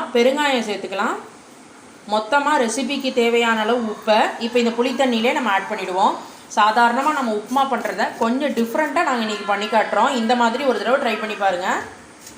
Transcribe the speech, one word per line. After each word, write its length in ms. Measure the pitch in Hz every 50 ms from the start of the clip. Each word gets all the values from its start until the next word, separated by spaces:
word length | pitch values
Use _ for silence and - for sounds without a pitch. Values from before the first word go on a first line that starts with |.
| 320 330 -
பெருங்காயம் 540 | 233 233 262 269 294 294 277 262 233 220 208
சேர்த்துக்கலாம். 480 | 202 185 - 180 196 196 220 285 381 427 - - - - - - - - - - - - - - - - - 208 208
மொத்தமா 380 | 220 220 - 285 285 277 294 302 269
ரெசிபிக்கு 500 | 240 226 - 269 247 240 277 - 269 262 254 247
தேவையான 420 | 233 233 233 233 233 226 226 220 214
அளவு 160 | 220 247 247 226 214 202
உப்பை 260 | - - 214 214 226 302 - - - 233 233
இப்போ 100 | 240 247
இந்த 120 | 233 226 - 233
புளித்தண்ணியிலே 560 | 247 277 - - 269 254 233 220 220 262 294 294
நம்ம 140 | 247 214 196
ஆட் 120 | 190 190 -
பண்ணிடுவோம். 420 | 214 190 190 190 180 185 208 269 339 - - - - - - - -
சாதாரணமா 540 | 233 208 214 220 240 240 226 226 262 277 302 302
நம்ம 140 | 277 254 233 214 208
உப்புமா 240 | - - 254 269 269 254
பண்றத 320 | 247 214 - 202 185 202 247 294 - -
கொஞ்சம் 320 | 233 226 247 269 302 269 220
டிஃப்ரெண்ட்டா 460 | 233 233 226 - 311 311 294 262 339 339
நாங்க 160 | 285 254 233 220
இன்னைக்கு 220 | 214 208 202 - 208
பண்ணி 160 | 202 202 214 220
காட்டுறோம். 400 | 233 214 196 - - 202 233 277 277 233
இந்த 140 | 220 226 247 240
மாதிரி 220 | 240 226 220 269 285 262
ஒரு 60 | 220 202
தடவை 180 | 202 226 262 285
ட்ரை 140 | 269 226 214 214
பண்ணி 140 | 220 214 208 190
பாருங்க. 280 | 202 190 185 175 185 214 269 - - - - - - - - - - - -